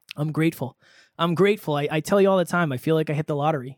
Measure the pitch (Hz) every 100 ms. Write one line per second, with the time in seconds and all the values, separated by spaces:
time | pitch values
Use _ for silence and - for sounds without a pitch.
0 | - - 156 151 165 - 127 - _ _
1 | _ - 170 160 196 208 - 143 143 156
2 | - 202 196 190 170 175 165 127 160 160
3 | 156 147 160 147 147 151 127